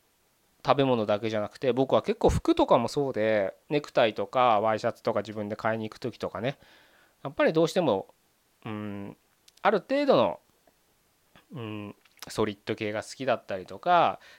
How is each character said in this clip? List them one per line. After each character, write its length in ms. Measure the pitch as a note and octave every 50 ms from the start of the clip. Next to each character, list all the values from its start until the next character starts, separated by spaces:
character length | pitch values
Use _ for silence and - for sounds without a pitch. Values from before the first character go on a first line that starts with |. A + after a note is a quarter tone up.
| _ _ _ _ _ _ _ _ _ _ _ _ -
食 140 | - B2+ C3+
べ 60 | C#3
物 220 | C3+ B2+ A#2 G#2+
だ 140 | G#2 G#2 G#2
け 100 | A2+ A2
じ 60 | A2
ゃ 40 | A2
な 80 | G#2 G2
く 100 | - -
て、 140 | - C3+ A#2
僕 200 | B2+ C3+ C3 C3+
は 100 | A2 -
結 160 | - A3 -
構 80 | - F3
服 260 | - - - - E4
と 120 | - D#4
か 120 | - F#3 C3+
も 100 | A#2 A2+
そ 220 | - D3 C#3+ C3+
う 20 | B2
で、 420 | G#2+ G#2+ A2 A2 G#2+ G2 F#2+ - _ _ -
ネ 120 | D#3 D3
ク 120 | D3 - -
タ 140 | - B2+
イ 80 | A2+ G#2+
と 120 | - G2+
か 340 | G2 - C3 B2 B2 A2+ G#2
ワ 140 | G#2+ A2 A2
イ 60 | G#2+
シ 60 | -
ャ 60 | A#2+ A2
ツ 100 | - -
と 100 | B2 G#2+
か 80 | G#2
自 120 | G2+ - G#2
分 160 | G#2+ G#2 G#2
で 80 | G#2+
買 200 | - - A2+ A2
い 20 | A2+
に 100 | A2 G#2+
行 60 | -
く 40 | -
時 200 | - B2 G#2+ -
と 120 | - F2+
か 100 | - F2+
ね、 180 | G#2 C3 C#3+ _ _ _ - _ _ _ _ _ _ _ _ _ -
や 80 | C#3
っ 40 | D3
ぱ 100 | - D4+
り 80 | B3+ E3
ど 120 | D#3+ E3+
う 40 | D#3+
し 40 | -
て 80 | G3
も、 280 | F3 C#3 G#2 F#2+ - - _ _ _ _ _ _ _ _ _ _ -
う 40 | A#2+
ん、 480 | G#2+ G#2+ G#2+ G#2 G2+ G2+ G2+ G#2 - _ _ _ _ _ _ _ _ _ -
あ 80 | F#3
る 80 | A3 F#3+
程 280 | - - C4+ C#4 D4
度 100 | C4+ A3
の、 240 | D3 A2+ F2+ - - _ _ _ _ _ _ _ _ _ _ _ _ _ _ _ _ _ _ _ - _ - C4+
う 60 | C#3+
ん、 340 | A2+ G#2+ G#2+ G#2 G#2 G#2 - _ _ _ _ _ - -
ソ 160 | - - G#2+
リ 100 | G#2 G2+
ッ 40 | - -
ド 100 | - A2
系 160 | - A2 G#2
が 120 | G#2+ G#2+ G2
好 80 | - -
き 120 | - C3+
だ 80 | B2+ A#2
っ 120 | A2 -
た 100 | - G2+
り 100 | F#2+ F2+
と 120 | F2 F#2 G2
か、 400 | - F3+ F3+ E3+ D#3 G#2+ F#2+ - - - -